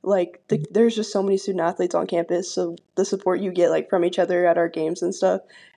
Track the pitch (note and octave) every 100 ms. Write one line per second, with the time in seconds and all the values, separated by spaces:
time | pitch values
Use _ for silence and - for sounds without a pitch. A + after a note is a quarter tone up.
0 | F#3 G3 F3 - - D#3+ D3 G#3 A#3 A3
1 | A3 G3+ G3 F#3+ G3+ F3+ E3 F3+ F3+ E3+
2 | D#3 E3+ E3+ F3 F3+ - F3 E3+ _ -
3 | G3 F#3+ F#3 F#3 G3 F3+ E3+ D#3+ - F#3
4 | E3+ F3+ F3+ F3+ F3 E3+ E3+ E3 D#3 F3+
5 | F3 F#3 F#3+ F#3+ - - -